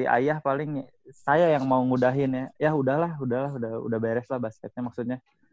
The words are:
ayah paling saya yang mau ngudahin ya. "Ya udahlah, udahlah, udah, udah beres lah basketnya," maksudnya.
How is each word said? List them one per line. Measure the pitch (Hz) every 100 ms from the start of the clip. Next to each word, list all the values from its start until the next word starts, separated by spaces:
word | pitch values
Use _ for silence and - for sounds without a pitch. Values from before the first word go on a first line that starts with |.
| 127
ayah | 120 139 156
paling | 143 139 151 139 135 _ 131
saya | - - 151 170
yang | 147 131
mau | 131
ngudahin | 127 127 127 135 135
ya. | 127 131 -
"Ya | 151
udahlah, | 156 131 147 170 151
udahlah, | 127 120 139
udah, | 139 113 113
udah | - 113
beres | 113 117 123
lah | 127
basketnya," | 113 - - - 123
maksudnya. | - 120 131 - _ _